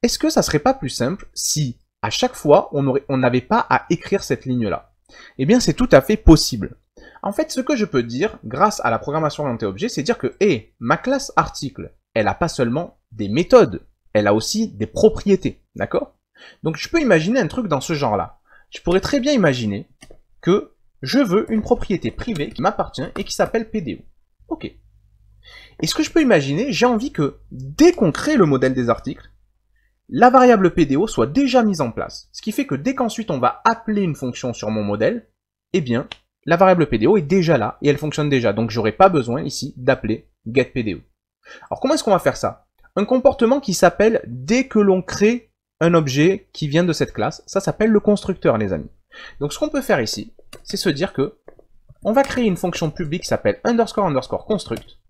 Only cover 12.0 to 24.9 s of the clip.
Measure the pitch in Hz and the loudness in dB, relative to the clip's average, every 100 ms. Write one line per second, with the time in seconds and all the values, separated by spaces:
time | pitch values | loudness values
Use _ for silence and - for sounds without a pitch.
12 | _ - 104 101 170 - 120 127 175 _ | _ -2 -2 -2 -4 -2 -2 -2 -6 _
13 | _ 107 101 113 180 254 165 98 - _ | _ -10 -4 -2 6 6 6 0 -14 _
14 | _ 107 104 107 110 208 220 101 104 - | _ 0 2 2 0 -4 -6 -6 -8 2
15 | 143 - - 190 143 - _ - - - | 2 2 0 0 0 -8 _ -8 -4 -4
16 | 294 _ _ _ - - 156 156 - 330 | -6 _ _ _ -20 -8 -8 -6 -2 -2
17 | 285 170 156 262 240 - 220 143 - 156 | 4 2 4 0 0 -2 -2 -4 -2 -2
18 | 139 104 87 - _ _ _ - - 180 | 0 -2 -4 -10 _ _ _ -10 -2 0
19 | - 285 247 285 175 127 110 101 - _ | 0 -2 0 2 2 2 -2 -4 -8 _
20 | - - _ _ - 190 - _ _ _ | -20 -20 _ _ 0 0 0 _ _ _
21 | 135 240 254 185 - 220 - 247 - 180 | -2 0 2 0 0 -4 0 -2 0 -4
22 | 117 - - 190 143 - 156 220 175 - | -4 -8 -8 -6 -6 -2 -2 -2 -8 -6
23 | 135 - 196 - 190 147 147 214 147 82 | -10 -8 -10 -2 -2 -2 -4 -8 -8 -10
24 | - _ _ _ _ - - - _ | -14 _ _ _ _ -10 -10 -16 _